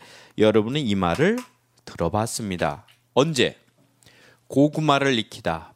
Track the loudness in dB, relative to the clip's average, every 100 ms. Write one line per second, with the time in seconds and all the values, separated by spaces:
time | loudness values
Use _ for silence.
0 | -16 -20 -12 2 4 4 0 -4 -2 0
1 | 0 2 0 0 -8 _ _ _ -18 -6
2 | -2 -2 -4 -6 -8 -4 -4 -6 _ _
3 | _ 0 0 2 0 -2 _ _ _ _
4 | _ _ _ _ -4 2 2 2 2 2
5 | 2 0 -4 -6 -6 -6 -10